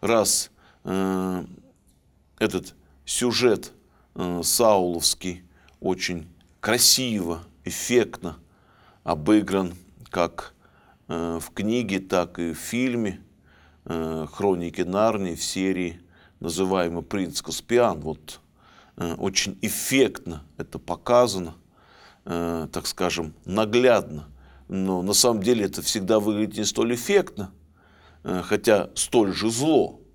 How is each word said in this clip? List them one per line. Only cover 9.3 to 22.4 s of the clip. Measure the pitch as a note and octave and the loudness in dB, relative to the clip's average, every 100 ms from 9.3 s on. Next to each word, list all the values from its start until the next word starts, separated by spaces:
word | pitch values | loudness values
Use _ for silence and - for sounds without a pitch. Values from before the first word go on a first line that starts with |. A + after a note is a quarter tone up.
| G#2+ F#2+ G2 F#2 E2+ - - - | 4 4 0 0 -6 -18 -20 -8
как, | - E2+ - - _ _ _ _ _ _ | -2 -2 -2 -16 _ _ _ _ _ _
э, | E2 E2+ E2 | -6 -4 -6
в | - | -8
книге, | - G#2 A#2+ A2+ G2 | -6 -2 -2 -2 -4
так | F#2+ F#2+ E2+ - | 0 0 0 -4
и | E2+ | -6
в | D#2+ | -6
фильме, | - A#2 C3 A#2+ G#2+ F2+ - _ _ _ - _ | -6 -2 -2 -2 -4 -6 -14 _ _ _ -20 _
э, | - E2 D#2+ D#2+ D#2 | -8 -6 -4 -6 -8
«Хроники | - G2+ F2+ E2+ E2 | -2 0 0 -2 -6
Нарнии» | F2 F#2+ A2 G#2+ F#2 | -4 2 2 2 -4
в | E2 | -6
серии, | - - F#2+ F2+ F2+ E2 - _ _ _ | -6 -2 0 0 -4 -6 -20 _ _ _
называемой | E2 E2 F#2+ F#2+ F2 E2+ | -8 -2 0 2 0 -4
«Принц | D2+ G2+ F#2 C#2+ | -6 -4 -4 -6
Каспиан». | - D#2+ - A#2+ A#2 E2 | -8 -10 0 4 4 0
Вот, | D2+ D2+ - - _ _ _ - _ - | -6 -10 -12 -20 _ _ _ -20 _ -8
э, | F2 | -8
очень | E2 G2+ F#2+ - - | -4 -4 -2 -4 -6
эффектно | G#2+ - - C3+ A#2 - - D#2+ D2+ _ | -6 -4 -2 2 2 0 -12 -12 -14 _
это | - - | -12 -12
показано, | - F2 - A#2+ B2 G2 E2+ D#2 _ _ _ - - _ - | -8 -8 2 4 4 0 -6 -12 _ _ _ -20 -20 _ -8
э, | F2 | -4